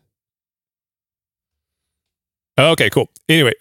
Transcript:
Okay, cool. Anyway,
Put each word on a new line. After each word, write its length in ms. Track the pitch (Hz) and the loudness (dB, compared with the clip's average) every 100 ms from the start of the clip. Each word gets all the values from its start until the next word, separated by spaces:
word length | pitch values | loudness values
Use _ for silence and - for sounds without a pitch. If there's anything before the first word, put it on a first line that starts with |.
| _ _ _ _ _ _ _ _ _ _ _ _ _ _ _ _ _ _ _ _ _ _ _ _ _ - | _ _ _ _ _ _ _ _ _ _ _ _ _ _ _ _ _ _ _ _ _ _ _ _ _ -2
Okay, 300 | 147 165 110 | 0 0 -2
cool. 200 | - 110 _ - | -2 -6 _ -2
Anyway, 240 | 160 127 - | 0 0 0